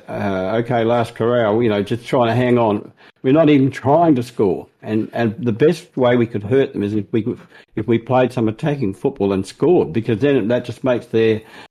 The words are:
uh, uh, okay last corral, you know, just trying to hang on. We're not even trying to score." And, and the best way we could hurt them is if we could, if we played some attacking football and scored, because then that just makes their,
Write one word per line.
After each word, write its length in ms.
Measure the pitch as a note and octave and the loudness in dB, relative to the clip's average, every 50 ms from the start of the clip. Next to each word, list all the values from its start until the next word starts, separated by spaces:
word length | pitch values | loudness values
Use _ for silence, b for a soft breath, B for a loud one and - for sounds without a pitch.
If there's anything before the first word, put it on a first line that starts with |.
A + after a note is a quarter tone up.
| - - | -10 -10
uh, 40 | - | -8
uh, 440 | - G#2 G2+ F#2+ F#2 F#2 F#2+ A2 A#2 | -6 -4 -4 -4 -4 -2 -2 -2 -2
okay 260 | A#2+ - B2+ A#2 A2+ | -2 -2 -2 0 0
last 320 | A2+ A#2+ A#2+ B2 - - | 2 0 0 -2 -4 -4
corral, 440 | - A2+ A#2 B2 B2 A2+ G#2 G#2 A#2 A#2+ | -4 -2 0 0 2 2 2 2 2 2
you 60 | A2 | 0
know, 140 | G#2 G2+ G2 | 0 0 -2
just 240 | - B2 A2+ - | -2 -4 -6 -4
trying 220 | - D3+ C3+ A#2 A2+ | -2 0 0 2 2
to 60 | A2+ | 2
hang 240 | B2 B2 B2 B2 A#2+ | 0 2 2 2 2
on. 340 | A#2 G#2+ G#2 G#2 - - - b b b b _ - | 2 2 0 -2 -4 -10 -18 b b b b _ 0
We're 100 | C3 C#3 | 2 4
not 160 | D#3+ D#3+ D3+ | 4 6 6
even 220 | D3+ C#3 C3+ C3+ - | 4 4 4 2 -2
trying 420 | - - C#3 D3 E3 E3+ E3 C#3+ | -2 0 2 2 4 4 4 2
to 80 | B2 A#2+ | 2 0
score." 460 | - - - A2 F#2 D#2+ C#2 - - _ _ - | -4 -2 0 0 0 0 -2 -6 -12 _ _ -8
And, 280 | G#2+ A2 A2 A2 - - | -4 -4 -4 -4 -4 -4
and 220 | A#2 A#2 A2+ G#2 - B2 | -2 -2 -2 -2 -4 -4
the 80 | A#2+ G#2 | -4 0
best 440 | A2+ D3+ D#3+ F3 - - - _ | 2 2 2 2 0 -6 -10 _
way 180 | C#3 B2+ A#2+ B2 | 0 2 2 2
we 120 | B2 A#2 A#2 | 2 0 0
could 160 | - G2+ G2+ | -4 -6 -4
hurt 280 | F#2+ C3 C#3 C3+ C3 - | 0 0 2 2 0 -2
them 100 | G2+ G2+ | -4 -4
is 100 | G2+ G#2+ | -2 -2
if 180 | G#2+ G2+ - - | -4 -4 -2 -4
we 100 | A2+ G#2 | -4 -2
could, 180 | A#2+ F#2 - - B B B B _ _ | -4 -6 -8 -12 B B B B _ _
if 140 | A2 G2+ A#2+ | -6 -2 0
we 100 | A#2 A2+ | 0 0
played 340 | A#2 - B2 B2+ B2+ A#2+ - | 0 0 0 2 2 0 0
some 160 | B2 A2+ G#2+ | -2 -2 -2
attacking 460 | G#2+ - - D3 D3 C#3 A#2 F#2+ G2 | -2 -4 -4 -4 -4 -4 -4 -6 -6
football 380 | - - C3+ - - G2+ G2 G2 | -4 -6 -6 -4 -2 -2 0 0
and 120 | F#2+ F#2+ | -2 -4
scored, 480 | - - - C#3 D3 F3+ D3 F#2 D2+ D#2+ | -6 -6 -2 0 2 2 2 2 0 -2
because 280 | A2+ G#2+ - A2+ G2 | -4 -4 -2 -2 0
then 260 | C3 D3 C#3 B2+ G2 A2 | 0 2 2 2 0 0
that 160 | B2 B2 - | -2 -2 -4
just 200 | - A2+ - - | -6 -10 -6 -2
makes 220 | C3 B2 A2 - | -2 -2 -2 -2
their, 340 | - - A2+ A2+ A2+ A2 G#2+ B B B B B - | -2 0 0 2 2 0 0 B B B B B -20